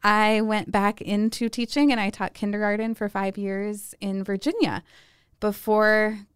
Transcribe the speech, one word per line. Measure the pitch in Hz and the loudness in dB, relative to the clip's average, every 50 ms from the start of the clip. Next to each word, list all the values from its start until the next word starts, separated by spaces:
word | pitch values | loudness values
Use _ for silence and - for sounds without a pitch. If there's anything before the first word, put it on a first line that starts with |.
I | - 208 208 214 214 214 220 214 | 2 2 4 4 4 4 4 2
went | 220 220 214 214 - - | 2 0 0 -2 0 2
back | 208 202 202 208 208 - | 2 2 4 2 0 -2
into | - - 208 208 214 226 - - 240 226 | -4 -2 0 0 0 0 0 -2 -4 -4
teaching, | - - 233 - - 285 294 285 | -2 -4 -4 -2 2 4 4 4
and | 254 226 | 4 2
I | 202 196 | 0 -2
taught | - - 196 - - | -4 -4 -6 -6 -6
kindergarten | - 214 202 208 208 214 208 208 214 220 226 226 | -4 -4 -4 -2 0 0 0 0 0 -2 -4 -4
for | - 214 202 | -4 -4 -4
five | - 196 196 196 190 208 | -2 -2 -2 -2 -2 -4
years | 202 196 196 196 202 214 208 208 - - - - | -4 -4 -4 -4 -4 -4 -6 -8 -10 -16 -14 -8
in | 202 196 190 196 190 | -6 -4 -4 -4 -2
Virginia | 196 196 196 - 294 381 466 320 160 107 - - _ - - - _ _ _ _ _ _ - | -2 -2 -2 -2 -2 0 0 0 0 -2 -4 -8 _ -20 -20 -20 _ _ _ _ _ _ -4
before | - 208 208 - - 220 214 214 214 214 214 214 214 214 220 202 202 - _ | -4 -4 -4 -2 -2 0 2 4 4 4 4 4 2 0 -2 -6 -12 -16 _